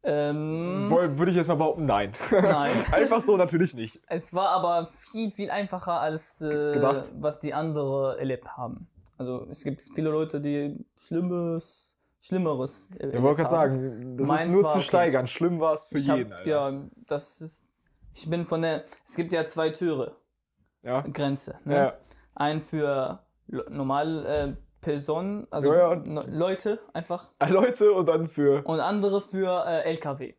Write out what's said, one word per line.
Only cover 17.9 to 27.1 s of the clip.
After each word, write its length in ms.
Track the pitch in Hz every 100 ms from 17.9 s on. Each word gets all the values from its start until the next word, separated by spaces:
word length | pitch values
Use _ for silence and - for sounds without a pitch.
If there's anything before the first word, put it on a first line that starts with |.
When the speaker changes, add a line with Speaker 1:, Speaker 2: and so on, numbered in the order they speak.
| _ -
Speaker 1:
ich 160 | - 156
bin 160 | 170 165
von 160 | 165
der, 240 | 165 156 - - -
es 100 | -
gibt 160 | 170
ja 100 | 170
zwei 280 | 160 - 160
Türe. 440 | 156 175 143 113 - _ _ _ _ _ _
Speaker 2:
Ja. 180 | - 127
Speaker 1:
Grenze, 580 | 147 - 139 139 - - -
ne? 100 | 143
Speaker 2:
Ja. 180 | 135 - _ - _ -
Speaker 1:
Ein 260 | 147 156
für 580 | 156 156 147 139 131 - _ _ -
lo-, 160 | 131 -
normal, 560 | 143 135 139 156 160 -
äh, 280 | 147 143 135 - _
Personen, 680 | - 147 143 156 190 208 -
also 240 | 156 143
Speaker 2:
Ja, 200 | 165 175
ja. 20 | 170
Speaker 1:
no-, 260 | 151 151 -
Leute 500 | 156 180 190 214 220 -
einfach. 380 | 156 170